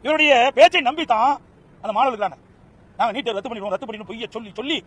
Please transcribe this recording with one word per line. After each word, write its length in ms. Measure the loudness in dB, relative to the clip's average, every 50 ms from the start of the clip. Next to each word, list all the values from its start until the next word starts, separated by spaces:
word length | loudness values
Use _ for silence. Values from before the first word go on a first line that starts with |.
| -2
இவருடைய 260 | -2 2 2 4 4 6 4 4 2 6
பேச்சை 240 | 6 6 6 6 2 -2 -2
நம்பித்தான் 420 | -4 -4 -2 -2 0 2 2 2 0 -2 -6 _ _ _ _ _ _ _
அந்த 100 | -10 -6 -2
மாணவர்கள் 200 | 0 0 0 0
இருக்காங்க, 220 | -2 -4 -6 -6 -8 _ _ -20 _ _ _ _ _ _ -20 _ -4
நாங்க 140 | -2 -2 -2
நீட் 120 | -4 -4
தேர்வு 120 | -4 -4 -4
ரத்து 120 | -6 -8
பண்ணிடுவோம், 220 | -10 -8 -6 -6 -6
ரத்து 120 | -6 -6
பண்ணிடுவோம் 240 | -8 -12 -12 -12 -12
பொய்யை 180 | -12 -12 -12 -10 -10
சொல்லி 160 | -12 -12 -12 -12 -10
சொல்லி 180 | -6 -6 -6 -6 -8